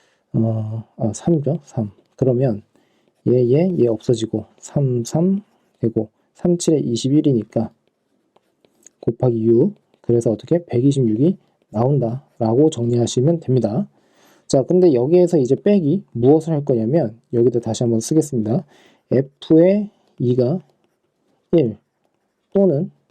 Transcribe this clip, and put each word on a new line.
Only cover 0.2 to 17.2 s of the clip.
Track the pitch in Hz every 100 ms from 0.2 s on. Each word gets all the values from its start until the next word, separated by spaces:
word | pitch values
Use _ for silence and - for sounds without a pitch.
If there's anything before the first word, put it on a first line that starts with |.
| _
어, | - 113 110 107 113 - -
아, | 113
삼죠. | - - 165 143 -
삼. | - - 104 - _ -
그러면 | 131 123 131 104 - _ _ _ _ _ -
얘, | 123 120
얘, | 139 185 170
얘 | 120
없어지고 | 110 - 117 110 110 104 _
삼, | - - 139 123
삼 | 117 156 180 196 - _ _ _
되고 | 117 113 107 _ _
삼 | _ 175 175
칠에 | - 156
이십일이니까 | 139 117 131 147 151 123 104 - 110 _ _ _ _ _ _ _ _ _ _ _ _ _
곱하기 | - 113 127 117 113
육, | 117 175 - _ _
그래서 | - 120 117
어떻게? | 110 - 170
백이십육이 | 170 120 139 139 120 107 151 196 _ _ _
나온다라고 | 107 127 143 117 127 - - 110 120 156
정리하시면 | 139 120 120 117 - 135 170
됩니다. | - 131 110 120 202 _ _ _ _ _ -
자, | 143
근데 | - 175 180
여기에서 | 123 127 175 175 170
이제 | 123
빼기 | 139 202 208 147 - -
무엇을 | 120 123 156 156
할 | 151
거냐면 | 143 123 110 160 123 113